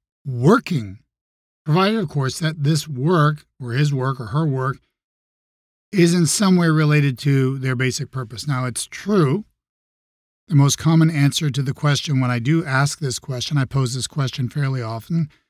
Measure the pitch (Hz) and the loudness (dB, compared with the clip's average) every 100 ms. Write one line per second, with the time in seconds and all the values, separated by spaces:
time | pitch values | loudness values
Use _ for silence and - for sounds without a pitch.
0 | _ _ 143 123 123 240 - 160 104 98 | _ _ -10 0 4 4 2 -4 -6 -12
1 | _ _ _ _ _ _ - 156 190 226 | _ _ _ _ _ _ -2 2 2 0
2 | 175 151 131 - 160 156 143 156 156 131 | -2 -2 -4 -4 -4 -2 0 0 -2 -4
3 | 143 180 147 147 - _ 123 120 147 139 | 0 2 2 0 -8 _ -6 -2 0 0
4 | 127 131 110 135 160 131 131 135 _ _ | -2 -4 -4 -2 -2 -2 -4 -6 _ _
5 | _ _ _ _ _ _ _ _ _ 208 | _ _ _ _ _ _ _ _ _ 2
6 | 170 180 160 - 202 180 170 156 151 151 | 4 4 2 2 2 4 4 2 2 2
7 | 143 123 143 139 131 135 131 123 127 123 | 2 0 0 0 0 -2 -4 -2 -2 -2
8 | 143 131 117 113 147 131 127 117 - - | -8 -10 -10 -10 -4 -4 -4 -6 -10 -10
9 | - 208 143 175 - _ _ _ _ _ | -2 2 2 0 -4 _ _ _ _ _
10 | _ _ _ _ - 143 139 - 160 160 | _ _ _ _ 0 4 4 2 2 4
11 | 160 160 143 - 156 135 135 139 147 139 | 4 4 2 2 -2 -2 -4 -2 -2 -2
12 | - 135 127 123 117 165 170 135 143 - | 0 0 0 0 0 0 0 0 0 -2
13 | 143 117 - 127 - 147 131 139 127 127 | -6 -6 -8 -8 -4 -2 -2 -2 -2 -4
14 | 117 - 135 - 123 151 139 131 113 113 | -6 -4 -6 -4 -6 -4 -4 -4 -6 -8
15 | - 165 151 - | -4 -2 -2 -8